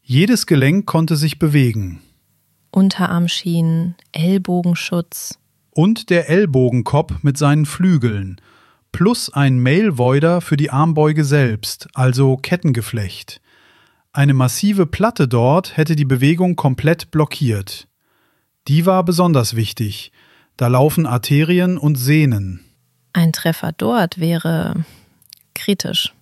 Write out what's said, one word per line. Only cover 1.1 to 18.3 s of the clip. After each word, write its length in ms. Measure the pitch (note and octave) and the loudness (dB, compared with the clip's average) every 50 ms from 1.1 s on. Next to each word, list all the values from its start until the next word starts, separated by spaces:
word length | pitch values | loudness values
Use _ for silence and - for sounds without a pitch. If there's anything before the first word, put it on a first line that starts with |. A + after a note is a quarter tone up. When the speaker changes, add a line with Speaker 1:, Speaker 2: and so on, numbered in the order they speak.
| E3 | 0
Speaker 1:
sich 220 | D3 D3 D#3+ C#3+ - | 0 -2 -2 -2 -2
bewegen. 600 | - D#3 D3 D3+ C3+ A#2+ A2 G#2+ G2+ F#2 E2+ E2+ _ _ _ _ _ _ _ _ _ _ _ _ _ _ | -2 2 2 2 2 2 0 -2 -6 -8 -10 -14 _ _ _ _ _ _ _ _ _ _ _ _ _ _
Speaker 2:
Unterarmschienen, 1300 | - G3 F#3+ G3 - - F3+ F3 F3+ E3+ F3 E3+ - - - F3 E3+ E3+ E3 E3 E3 E3 E3+ F3+ F3 _ _ _ - | 0 2 2 2 2 0 -4 -2 0 0 0 -2 -2 -4 -4 -2 0 0 2 2 0 0 -2 -4 -6 _ _ _ -6
Ellbogenschutz. 1300 | D#3 D#3+ F3 F#3+ G3 F#3 - F3+ F3+ F3 F3 F3 E3 - - - F3 E3+ _ - - - - - _ _ _ _ _ _ _ _ | -2 0 0 0 0 0 -2 -2 -2 0 0 -2 -2 -4 -4 -4 -6 -6 _ -10 -14 -14 -14 -16 _ _ _ _ _ _ _ _
Speaker 1:
Und 360 | - D#3 G3 A3+ A3 - - | 2 2 2 2 0 0 0
der 220 | F#3 F3 D#3+ C3+ | 0 0 2 2
Ellbogenkopp 920 | D#3 F#3 G#3+ F3+ C3+ C3 B2+ B2 A#2 B2 G#2+ - - D3 D#3+ - F#2 - - | 2 2 2 2 2 2 2 2 2 0 -2 0 0 0 0 0 -6 -2 -2
mit 140 | C#3+ C#3 | -2 0
seinen 300 | C3+ D3 C#3+ D3 D#3 D#3 | 2 2 2 2 2 0
Flügeln. 760 | C#3+ - - F3 F#3 F3+ D3+ A#2 A#2+ G#2+ G2+ G2 F#2+ F#2+ - _ _ _ _ _ _ _ _ _ _ | -2 -2 -2 0 2 2 2 2 0 -2 -2 -6 -8 -12 -16 _ _ _ _ _ _ _ _ _ _
Plus 380 | - - E3 G3+ A#3+ - - - | -4 0 0 0 0 0 -4 -6
ein 320 | - C#3+ C#3 C3+ C3 B2 | -2 0 2 2 2 2
Mailvoider 800 | B2 B2+ C#3+ F3 A3 G#3+ D#3+ A#2+ B2 B2 C3 C#3+ D3 E3 F3 F3+ | 2 2 2 2 2 0 0 0 0 2 2 2 2 2 0 0
für 160 | E3 - D#3+ | -2 -2 -2
die 140 | C#3+ D3+ C#3 | -2 -2 -2
Armbeuge 560 | - C3+ D3+ E3 D#3+ D#3 D3+ D3+ D#3 D#3 D3+ | 0 0 0 2 2 2 2 2 2 0 0
selbst, 600 | C#3 C#3+ D3 C3+ B2 A2 G#2+ - - - - - - _ | 2 2 2 2 2 0 -4 -6 -10 -12 -12 -16 -18 _
also 460 | - C3 C3 A#2+ B2 C#3 C3+ C3 C3 | 0 0 0 2 4 2 2 2 0
Kettengeflecht. 1040 | C3+ - F3+ F3+ - D#3+ B2+ A#2 G#2+ - - A2+ G2+ F#2 - - - - - - _ _ _ _ _ _ _ _ _ _ _ _ _ _ _ | -2 -4 -4 -2 0 -2 -2 -2 -4 -6 -6 -8 -8 -8 -10 -14 -18 -20 -20 -20 _ _ _ _ _ _ _ _ _ _ _ _ _ _ _
Eine 180 | - C#3 C#3+ C#3 | 0 2 2 4
massive 540 | C3 B2+ B2 - - - G3+ G#3+ G3 F3+ | 2 2 0 -2 0 0 0 2 0 0
Platte 420 | D#3 - - G3 A3+ A#3+ - E3 C3 | -2 0 -2 -2 -2 0 0 -2 0
dort 480 | A2+ A#2+ A#2 B2+ C#3+ F3+ F#3+ - - | 2 2 2 4 2 2 0 -4 -2
hätte 200 | - D#3 D3+ E3 | -2 0 0 0
die 100 | D3 D3 | 0 0
Bewegung 500 | C3 C3+ B2+ C3 C#3+ E3+ E3+ F#3 F#3 F3 | 0 0 2 2 2 2 2 0 0 0
komplett 540 | - - C#3+ C3 - - D3+ E3+ E3+ - _ | 0 0 -2 -2 0 0 0 0 0 -4 _
blockiert. 760 | - D3+ D3+ D3 - - D3+ B2 A2 G2+ G2 F#2+ - - - _ _ _ _ _ _ _ _ _ | -2 -2 -2 -2 -2 -4 -2 -2 -2 -2 -6 -10 -14 -18 -20 _ _ _ _ _ _ _ _ _